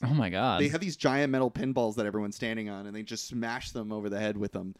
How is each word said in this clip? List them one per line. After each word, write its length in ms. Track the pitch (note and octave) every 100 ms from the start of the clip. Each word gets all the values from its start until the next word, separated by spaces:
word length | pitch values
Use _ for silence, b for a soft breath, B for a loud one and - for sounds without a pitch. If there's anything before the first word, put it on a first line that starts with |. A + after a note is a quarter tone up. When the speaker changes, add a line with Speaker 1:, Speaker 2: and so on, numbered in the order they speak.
Speaker 1:
Oh 100 | A#2+
my 160 | D3+ G2+
God. 300 | F#2 B2+ F#2+
Speaker 2:
They 80 | C#3+
have 120 | E3
these 160 | F#3+ -
giant 340 | D3 C#3 C#3+
metal 180 | C3 B2
pinballs 460 | D#3 C3+ B2+ A2+ A2
that 100 | G#2
everyone's 300 | G#2 G#2 -
standing 320 | A2+ A2 G#2+
on, 180 | G2 G2+
and 80 |
they 80 | G#2+
just 240 | G#2+ A#2 -
smash 420 | B2 A#2 B2 -
them 200 | B2 G#2+
over 160 | G#2+ G#2
the 100 | G2+
head 180 | G#2+ G#2
with 160 | G2+
them 220 | G2 F#2